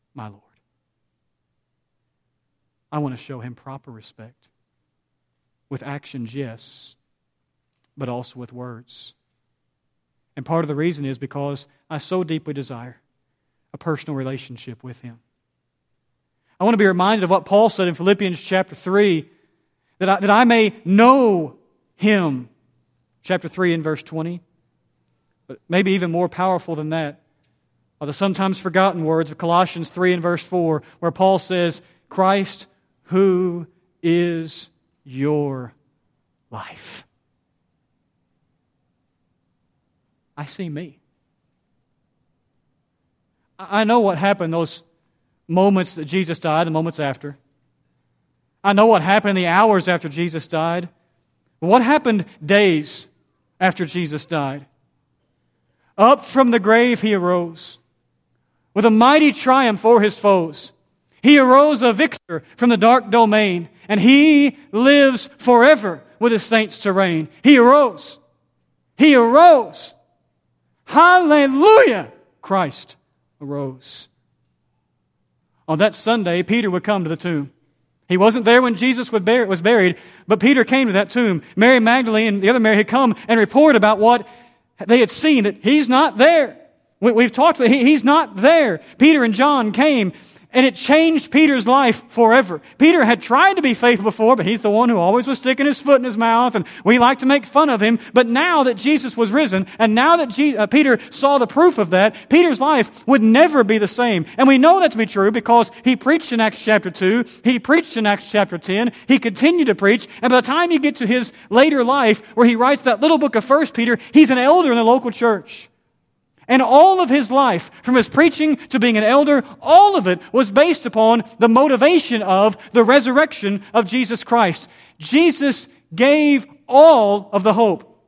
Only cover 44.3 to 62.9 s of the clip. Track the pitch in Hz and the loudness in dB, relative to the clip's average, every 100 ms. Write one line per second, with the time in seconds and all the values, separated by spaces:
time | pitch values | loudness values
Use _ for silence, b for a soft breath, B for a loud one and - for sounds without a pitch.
44.3 | 202 165 165 160 - _ _ _ _ _ | -4 -4 -6 -8 -12 _ _ _ _ _
45.3 | _ - 175 196 190 185 165 147 185 170 | _ -6 0 0 0 -4 -10 -8 -6 -6
46.3 | 165 165 156 165 160 165 156 143 127 147 | -8 -4 -4 -2 -4 -6 -8 -8 -10 -16
47.3 | 139 _ _ _ _ _ _ _ _ _ | -20 _ _ _ _ _ _ _ _ _
48.3 | _ _ _ 196 202 226 202 165 208 208 | _ _ _ -2 2 4 2 2 -2 0
49.3 | 190 175 180 220 196 175 175 156 143 175 | -2 0 0 2 0 -2 -4 -6 -8 -8
50.3 | 160 - 160 165 175 175 _ _ _ _ | -8 -10 -8 -6 -8 -10 _ _ _ _
51.3 | _ _ - 165 240 240 294 254 214 - | _ _ -8 0 2 2 0 0 -4 -6
52.3 | b 151 202 202 156 147 - - _ _ | b -2 0 2 0 -6 -14 -18 _ _
53.3 | _ _ - 185 180 160 180 156 147 - | _ _ -4 -4 -4 -8 -8 -8 -10 -8
54.3 | 160 139 143 143 _ _ _ _ _ _ | -8 -8 -10 -18 _ _ _ _ _ _
55.3 | _ _ _ _ _ _ - 226 277 - | _ _ _ _ _ _ 0 2 2 -2
56.3 | 262 247 233 196 226 247 233 214 196 175 | 0 0 0 2 2 2 0 -2 -2 -2
57.3 | 180 170 160 - - _ _ _ _ _ | -2 -4 -12 -20 -20 _ _ _ _ _
58.3 | _ _ _ _ 196 220 220 247 302 302 | _ _ _ _ -2 2 4 4 4 2
59.3 | - 262 262 247 202 226 233 208 - 202 | -2 0 0 0 -2 2 2 0 -2 0
60.3 | 190 165 147 - _ _ _ _ _ 247 | 0 -2 -12 -20 _ _ _ _ _ 4
61.3 | 294 254 262 302 262 240 208 311 - - | 4 6 4 4 2 -2 0 -2 -6 -14
62.3 | 160 - b 240 220 220 | -14 -14 b 0 2 2